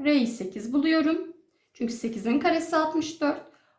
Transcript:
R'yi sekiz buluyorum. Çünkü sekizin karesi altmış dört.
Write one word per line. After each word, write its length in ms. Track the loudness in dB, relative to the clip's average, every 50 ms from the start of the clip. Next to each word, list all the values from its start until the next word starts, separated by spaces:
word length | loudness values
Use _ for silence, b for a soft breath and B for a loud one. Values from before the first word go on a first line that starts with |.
| 2
R'yi 240 | 2 4 4 4 2
sekiz 460 | -2 -4 -8 -8 -8 -8 -8 -2 0
buluyorum. 600 | 2 2 4 4 4 2 2 0 -2 -4 -8 -12 -18 _ _ _ _ _ _ _
Çünkü 200 | -6 -6 -6 -4
sekizin 460 | -4 -6 -6 -6 -4 -2 0 0 2
karesi 360 | 2 2 2 2 0 0 0
altmış 460 | 0 0 0 0 -2 -4 -4 -4 -2
dört. 200 | -2 -2 -2 -2 -6 b b b b b b